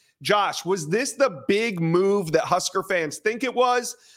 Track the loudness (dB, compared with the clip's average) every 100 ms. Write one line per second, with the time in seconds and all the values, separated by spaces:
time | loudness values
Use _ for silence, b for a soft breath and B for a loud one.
0 | _ _ 0 2 2 -2 -4 -4 -2 -2
1 | -2 0 0 0 0 0 0 0 2 2
2 | 4 2 0 -2 2 0 0 -4 -2 -2
3 | -2 -2 -4 -2 -2 2 2 2 -2 -12
4 | b